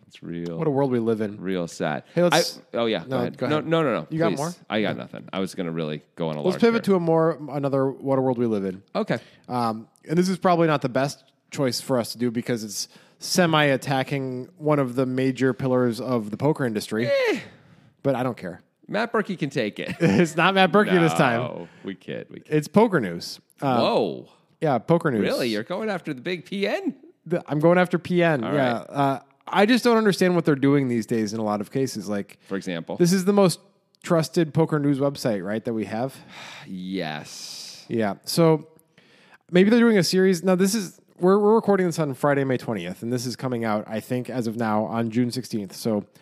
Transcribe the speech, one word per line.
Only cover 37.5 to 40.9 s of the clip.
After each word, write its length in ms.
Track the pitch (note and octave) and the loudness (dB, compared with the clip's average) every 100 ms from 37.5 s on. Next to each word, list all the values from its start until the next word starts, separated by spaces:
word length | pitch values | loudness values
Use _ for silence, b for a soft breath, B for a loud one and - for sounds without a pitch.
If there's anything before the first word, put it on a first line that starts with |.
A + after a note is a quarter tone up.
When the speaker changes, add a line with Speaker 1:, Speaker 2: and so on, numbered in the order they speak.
| - - - - | -16 -16 -18 -6
Speaker 2:
Yeah. 260 | A#2 G#2 F#2+ | -2 -2 -4
So 440 | - - E3 D#3 - _ _ b b b b b _ | -4 2 4 2 -2 _ _ b b b b b _
maybe 200 | F3 G3+ | 4 6
they're 100 | A#3+ | 6
doing 180 | A#3 G#3 | 6 4
a 40 | |
series. 380 | D#3 F#3 F#3+ F3 | 2 2 2 2
Now, 120 | F3+ | 2
this 200 | F#3 F#3+ | 2 2
is, 260 | A3 E3+ | 0 -6